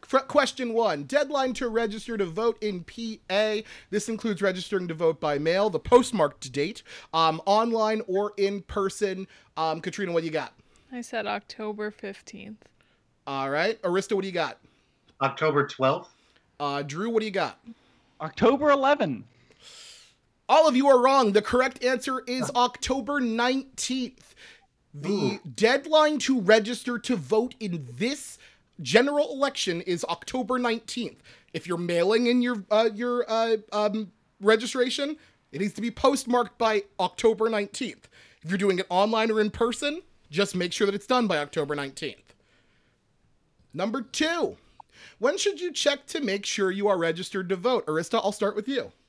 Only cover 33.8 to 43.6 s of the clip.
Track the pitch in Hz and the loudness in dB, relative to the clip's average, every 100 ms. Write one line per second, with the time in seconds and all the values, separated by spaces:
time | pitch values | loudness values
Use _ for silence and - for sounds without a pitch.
33.8 | 208 208 208 _ _ _ 202 220 233 262 | 0 -2 -6 _ _ _ 2 2 2 0
34.8 | 247 - 285 311 _ _ _ - 202 - | 0 0 -4 -6 _ _ _ -6 -6 -4
35.8 | 233 226 - 269 240 247 240 _ 226 214 | -6 0 2 2 0 0 0 _ 0 0
36.8 | 202 _ 180 - 226 214 220 220 202 - | -4 _ -6 2 2 2 0 0 -4 -6
37.8 | 233 - - - - _ 156 185 196 185 | -8 -10 -20 -20 -20 _ -6 0 2 2
38.8 | 190 180 208 220 220 220 214 - 233 226 | 0 2 4 4 2 2 0 2 -2 0
39.8 | 294 311 - _ _ 151 196 185 180 - | -4 -6 -12 _ _ -2 0 0 -4 0
40.8 | 202 196 - 254 233 165 147 - 143 147 | 0 0 0 2 2 0 -2 -4 -2 -4
41.8 | 139 135 147 - _ _ _ _ _ _ | -6 -8 -10 -10 _ _ _ _ _ _
42.8 | _ _ _ _ _ _ _ _ | _ _ _ _ _ _ _ _